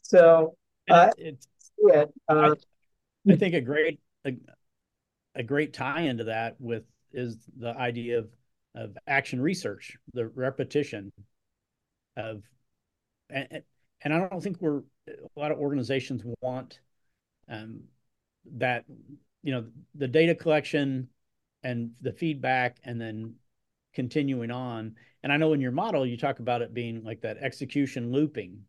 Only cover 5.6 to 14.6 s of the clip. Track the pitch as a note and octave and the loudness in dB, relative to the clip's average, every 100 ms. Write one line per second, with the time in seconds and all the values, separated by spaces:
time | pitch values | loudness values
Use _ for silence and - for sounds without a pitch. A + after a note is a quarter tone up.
5.6 | D3+ - C3 C#3+ D#3+ A#2 A2 A2 A2+ A2+ | -2 -4 -6 -2 -2 -4 -4 -4 -6 -8
6.6 | A#2+ A2+ - _ _ - B2 A2+ - - | -8 -8 -10 _ _ -10 -8 -10 -18 -12
7.6 | A#2 A#2 B2 A#2+ A#2+ A#2+ G#2+ _ _ _ | -10 -6 -6 -6 -4 -4 -4 _ _ _
8.6 | _ A2+ A2 - - C#3 C3+ B2+ C#3+ F#3 | _ -16 -14 -14 -4 -4 -2 -4 -2 -2
9.6 | A2 G2 - - - B2+ A2+ B2+ B2+ B2 | -6 -10 -18 -20 -12 -8 -8 -4 -6 -4
10.6 | C3 D3 C#3+ G#2+ G2+ - G2 _ _ _ | -4 -2 -4 -8 -14 -20 -20 _ _ _
11.6 | _ _ _ _ _ - G2 G#2 - _ | _ _ _ _ _ -12 -10 -12 -18 _
12.6 | _ _ _ _ _ _ _ C#3 C3 D3+ | _ _ _ _ _ _ _ -10 -10 -14
13.6 | _ _ _ _ D3 D#3+ F#3 F#3 G3+ F3 | _ _ _ _ -2 -2 -2 -6 -8 -4